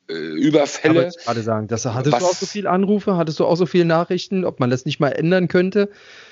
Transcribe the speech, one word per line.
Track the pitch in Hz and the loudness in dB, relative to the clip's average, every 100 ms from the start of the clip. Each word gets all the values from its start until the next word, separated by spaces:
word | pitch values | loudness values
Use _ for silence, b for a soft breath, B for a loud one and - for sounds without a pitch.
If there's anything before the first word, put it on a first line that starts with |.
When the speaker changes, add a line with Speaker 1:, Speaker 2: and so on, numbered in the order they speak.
| - | -10
Speaker 1:
äh, | |
Überfälle. | 82 80 78 147 151 139 - 156 165 | -8 -6 0 2 4 2 0 2 2
Speaker 2:
Aber | 175 | 2
ich | - | -2
gerade | - 117 | -6 -4
sagen, | 110 110 104 | -2 -2 -2
das, | 113 127 | -4 -4
hattest | 113 135 | -2 0
Speaker 1:
Was | 127 | 2
Speaker 2:
du | 180 | 0
auch | 180 | -2
so | 196 | -4
viele | 208 185 | -6 -2
Anrufe, | 180 196 208 208 180 | 0 2 0 0 0
hattest | 160 151 | 0 0
du | - | 0
auch | 170 | 2
so | 185 | 2
viele | 180 170 | 2 2
Nachrichten, | 165 175 180 - 190 180 | 2 0 -4 -4 -4 -2
ob | - | -2
man | 123 | 0
das | 127 160 | 0 -4
nicht | 135 | 0
mal | 143 | 0
ändern | 131 160 185 180 | 0 2 2 2
könnte? | 185 185 202 202 B B B B | 2 2 0 -2 B B B B